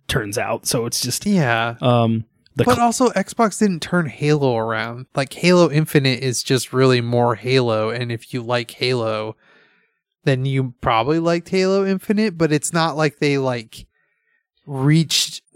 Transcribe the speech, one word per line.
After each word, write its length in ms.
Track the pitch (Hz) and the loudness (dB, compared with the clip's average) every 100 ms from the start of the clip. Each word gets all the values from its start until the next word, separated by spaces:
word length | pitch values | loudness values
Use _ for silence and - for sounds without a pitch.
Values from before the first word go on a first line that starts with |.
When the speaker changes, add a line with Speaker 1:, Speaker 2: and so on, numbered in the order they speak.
| - | -6
Speaker 1:
turns 320 | 139 104 110 | -4 -4 -6
out. 260 | 104 113 - | -4 -6 -4
So 220 | 120 117 | -4 -4
it's 140 | - | -6
just, 220 | 123 - | -6 -4
Speaker 2:
Yeah. 520 | 202 190 123 113 117 113 | 0 0 2 0 -2 -2
Speaker 1:
um, 440 | 127 120 113 113 - _ _ - | 2 2 2 0 -6 _ _ -2
the 80 | |
Speaker 2:
But 140 | - 247 | 2 2
Speaker 1:
cl- 80 | 240 | 2
Speaker 2:
also, 220 | - 247 | 2 0
Xbox 500 | 190 - - 220 - | 0 -4 0 -2 2
didn't 220 | 208 165 | 0 0
turn 240 | - 175 147 | -2 -2 -2
Halo 500 | - 147 151 135 113 | -2 0 2 2 0
around. 480 | 113 110 113 120 131 143 | -2 -2 -4 -8 -8 -6
Like, 180 | 135 | -6
Halo 360 | - 175 180 165 | 0 4 6 4
Infinite 540 | 147 160 151 135 123 | 2 2 2 2 0
is 180 | 131 120 | -2 -4
just 320 | - 131 - | 0 0 0
really 260 | 131 131 123 | 2 4 4
more 360 | 120 120 120 117 | 2 2 2 0
Halo, 560 | 127 131 120 110 110 | 0 2 2 0 -2
and 200 | 120 120 | -4 -6
if 220 | 113 - | -8 -8
you 80 | 127 | -8
like 300 | 113 123 117 | -4 -4 -4
Halo, 640 | - 127 127 113 110 107 - _ _ _ _ _ _ _ _ 147 | -4 -2 -2 -2 -4 -6 -12 _ _ _ _ _ _ _ _ -2
then 200 | 131 135 | 0 0
you 280 | 135 131 - | -2 -2 -4
probably 360 | 131 113 123 165 | 0 0 0 0
liked 300 | 165 170 170 | 0 -2 -2
Halo 380 | 190 190 196 196 | -2 0 0 0
Infinite, 520 | 190 - 208 220 170 | -2 -2 -2 -2 0
but 140 | 160 | 0
it's 220 | 147 - | 0 -2
not 240 | 165 160 147 | -2 -2 0
like 220 | 156 - | -2 0
they, 180 | 151 139 | 0 0
like, 500 | 131 123 110 - - _ _ _ _ _ _ _ - | 0 -4 -8 -18 -20 _ _ _ _ _ _ _ -10
reached 760 | 135 139 160 156 - - - _ | -2 4 4 4 -2 -4 -8 _